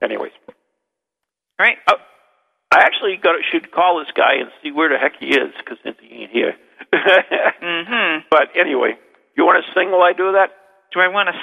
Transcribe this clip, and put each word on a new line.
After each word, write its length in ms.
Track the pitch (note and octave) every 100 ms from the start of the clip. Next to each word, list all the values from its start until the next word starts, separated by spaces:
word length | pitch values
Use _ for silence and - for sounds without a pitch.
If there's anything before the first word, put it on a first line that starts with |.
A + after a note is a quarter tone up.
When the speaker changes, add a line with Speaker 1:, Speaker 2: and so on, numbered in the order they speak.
Speaker 1:
anyways. 300 | - G#2+ - - - _ _ _ _ _ _ _ _ _ _ -
Speaker 2:
Right. 200 | A3 - -
Speaker 1:
Uh, 60 | - - _ _ _ _ _ _
I 100 | E3
actually 340 | G#3+ - G#3+ F#3+
got, 200 | F3+ E3 -
should 220 | E3 E3
call 280 | - F3+ E3+
this 120 | D3
guy 200 | - - C3
and 80 | A#2+ -
see 100 | D3+
where 180 | C#3+ D#3+
the 80 | C3
heck 160 | C#3 -
he 80 | C3+
is, 260 | C3+ C3+ - -
'cause 120 | A#2 B2
since 100 | -
he 220 | _ A#2+
ain't 80 | G#2+
here. 240 | A#2 - - _ _ -
<laughs> 60 | - G3 F#3 - - - -
Speaker 2:
Mm-hmm. 680 | F3 E3+ F3 A#3+ F#3 D#3 -
Speaker 1:
But 200 | D#3 C#3+ -
anyway, 380 | F3 C3 A2+ A2+ _ _ _ -
you 80 | -
wanna 160 | F3+ E3
sing 180 | F#3+ F3+
while 100 | F#3
I 100 | F3+
do 200 | F3 F#3+
that? 180 | G3 F#3 - _ _ _
Speaker 2:
Do 60 | F3+
I 80 | F3+
wanna 260 | G3+ F#3 E3+